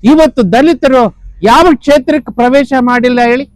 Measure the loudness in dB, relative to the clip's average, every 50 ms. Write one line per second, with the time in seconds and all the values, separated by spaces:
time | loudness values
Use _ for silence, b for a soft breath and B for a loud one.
0 | 2 2 2 4 2 0 0 -2 -2 0 0 2 2 2 0 0 0 0 0 2
1 | 0 0 -4 _ -20 -20 -18 -6 0 2 2 2 4 2 0 0 0 0 0 0
2 | 0 0 -4 -4 -4 -8 -6 -2 -2 0 0 0 0 0 -2 -2 -2 -2 -2 -2
3 | -2 -2 -2 0 -2 -2 -2 -4 -6 -10 _